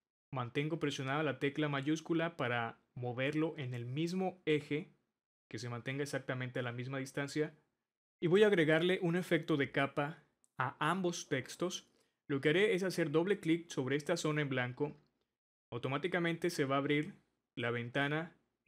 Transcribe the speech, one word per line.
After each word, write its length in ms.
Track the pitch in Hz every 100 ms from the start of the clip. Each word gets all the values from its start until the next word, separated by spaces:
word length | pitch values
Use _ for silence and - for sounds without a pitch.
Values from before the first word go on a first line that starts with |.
| _ _ _
Mantengo 480 | 135 120 143 147 160
presionada 440 | 147 139 131 143
la 160 | 151 131
tecla 300 | 139 139 151
mayúscula 680 | 139 135 160 - 165 165 165
para 400 | 123 120 117 - _
moverlo 640 | - 123 117 135 151 160 156
en 160 | 127
el 120 | 123 120
mismo 540 | 135 170 185 190 180 -
eje, 460 | 151 147 147 - _ _ _ _ _ _
que 80 | 110
se 120 | 120
mantenga 340 | 120 135 135
exactamente 560 | 143 135 - 127 127 131
a 20 |
la 100 | 123
misma 280 | 120 123 135
distancia. 560 | 131 - 143 151 151 - _ _ _ _ _ _
Y 60 | 175
voy 160 | 190
a 40 | 214
agregarle 520 | 196 151 160 180 185
un 140 | 175 175
efecto 420 | 180 165 156 151
de 140 | 131
capa 520 | 147 139 156 147 170 _ _ _ -
a 160 | 131 - 151
ambos 380 | 185 180 170 -
textos. 600 | 135 123 - 175 - - _ _ _ -
Lo 140 | 139
que 80 | 147
haré 260 | 165 208 185
es 80 |
hacer 260 | 185 175 156
doble 300 | 156 175 196
clic 300 | 160 170 -
sobre 260 | - 131 143
esta 220 | 151 170
zona 240 | 156 151
en 80 | 143
blanco. 460 | 131 123 123 147 - _ _ _ _ _ _ _
Automáticamente 760 | 120 127 139 180 180 170 165 180
se 160 | 175 135
va 100 | 139
a 40 |
abrir 360 | 143 147 156 - _ _ _ -
la 160 | 120
ventana 640 | 120 120 139 143 151 160 _ _ _